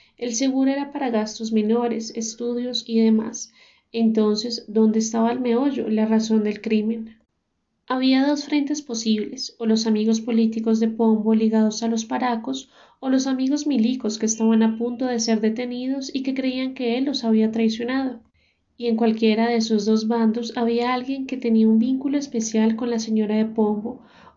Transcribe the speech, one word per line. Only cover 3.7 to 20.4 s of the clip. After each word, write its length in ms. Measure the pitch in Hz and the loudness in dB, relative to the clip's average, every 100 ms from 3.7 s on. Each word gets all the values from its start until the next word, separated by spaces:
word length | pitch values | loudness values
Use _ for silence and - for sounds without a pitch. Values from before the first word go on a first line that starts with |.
| _ _ | _ _
Entonces, 720 | 226 226 220 214 208 240 - - | 0 2 4 2 0 -4 -8 -4
¿dónde 320 | 208 220 220 | 2 2 2
estaba 320 | 220 233 226 | 0 0 0
el 80 | 247 | 0
meollo, 500 | 247 233 277 233 214 | 0 0 0 -2 -2
la 160 | 214 220 | 0 2
razón 380 | 220 220 220 | 2 2 2
del 180 | 208 208 | 0 -4
crimen? 560 | 220 220 214 233 - - _ _ _ _ _ _ - | -2 0 0 -4 -8 -16 _ _ _ _ _ _ -6
Había 400 | 254 262 262 277 | 0 2 4 2
dos 200 | 294 - | 0 0
frentes 360 | 294 285 294 | -2 0 -4
posibles, 720 | - 226 220 214 202 262 - - | -6 -4 0 0 -2 -8 -12 -4
o 60 | 233 | 0
los 220 | 220 226 | 2 2
amigos 340 | 214 220 226 | 2 2 0
políticos 580 | 240 226 226 220 220 220 | 0 2 2 0 0 2
de 80 | 226 | 0
Pombo 480 | 220 226 214 208 220 | 2 2 2 2 2
ligados 480 | 220 220 220 214 | 2 2 2 0
a 40 | 226 | -4
los 180 | 226 - | -4 -4
paracos, 640 | 254 247 226 240 262 - _ - _ | -4 -2 -4 -6 -8 -12 _ -20 _
o 80 | 262 | 0
los 180 | 262 269 | 0 0
amigos 400 | 262 262 285 294 | 0 0 0 0
milicos 500 | 254 220 262 214 220 | 2 2 0 -4 -2
que 80 | 220 | -2
estaban 380 | 220 226 226 | 0 4 4
a 140 | 226 220 | 4 2
punto 280 | 240 240 254 | -4 -4 -2
de 140 | 240 | -2
ser 220 | 226 220 | 0 0
detenidos 720 | 220 220 247 247 254 277 269 269 | 0 -2 -4 -6 -4 -4 -6 -6
y 80 | |
que 100 | 262 | -4
creían 400 | 269 262 254 262 | -2 -2 -2 -4
que 240 | 262 240 240 | -4 -2 -2
él 60 | |
los 220 | 277 262 233 | -2 -2 2
había 260 | 220 220 | 2 2
traicionado. 720 | 226 226 220 240 262 262 226 - _ _ _ _ - | 2 0 0 -2 -2 -4 -8 -16 _ _ _ _ -6
Y 100 | 240 | -2
en 80 | 220 | 2
cualquiera 540 | 233 220 226 220 233 | 0 2 2 4 2
de 80 | 233 | 2
esos 280 | 220 214 202 | 2 0 2
dos 220 | 220 220 | 2 2
bandos 480 | 233 220 226 | 2 2 0